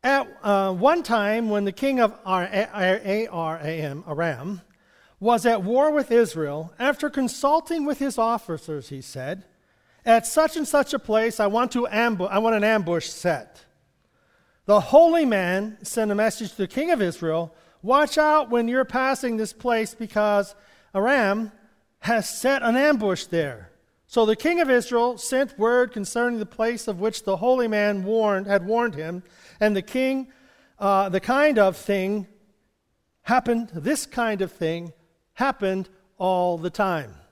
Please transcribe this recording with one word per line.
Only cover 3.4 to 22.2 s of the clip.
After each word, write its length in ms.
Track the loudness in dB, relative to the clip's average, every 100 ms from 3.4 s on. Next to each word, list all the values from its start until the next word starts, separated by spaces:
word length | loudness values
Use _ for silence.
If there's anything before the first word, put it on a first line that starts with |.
| -6 -6 -6 -6 -6 -8 -10
Aram 540 | -4 -4 -4 -8 -10 _ _ _ _ _ _
was 240 | 0 2 4
at 160 | 2
war 300 | 2 2 4
with 180 | 2 2
Israel, 640 | 2 2 0 -6 -6 -10 -4
after 280 | -2 -2 -4
consulting 760 | -2 -4 -2 2 2 0 -4
with 160 | -2 -2
his 180 | -4 0
officers, 680 | 0 -2 -4 -10 -8 -10 -10
he 120 | -14
said, 440 | -14 -12 -8 -10 -12 _ _ _ _ _
"At 220 | 4 4 4
such 300 | 0 0 0
and 100 | 0
such 260 | 0 0
a 60 | -4
place, 400 | 0 0 0 0
I 80 | 0
want 240 | 0 0
to 140 | -2 -2
ambu-, 420 | 0 0 0 -2
I 120 | 0
want 160 | 2 2
an 80 |
ambush 420 | 2 0 0 -4 -4
set." 560 | -6 -2 -2 -6 -20 _ _ _ _ _ _ _ _ _ _
The 160 | 2 2
holy 440 | 6 8 8 6
man 540 | 2 2 0 -2 -4 -10
sent 260 | -8 -4 -2
a 60 | 0
message 340 | 0 -2 -12
to 60 | -6
the 100 | -6
king 240 | -4 0
of 100 | 0
Israel, 540 | 0 -2 -4 -4 -4 -12 _ _
"Watch 360 | 0 2 2 2
out 320 | 4 4 2
when 160 | -2 0
you're 180 | 0
passing 520 | 0 0 -2 -2 -4 -4
this 160 | -6
place, 420 | -6 -2 -2 -2
because 600 | -8 -6 0 2 2 0 -8 _ _ _
Aram 600 | -2 2 2 2 0 -4 -10 _ _ _ _
has 280 | -2 -2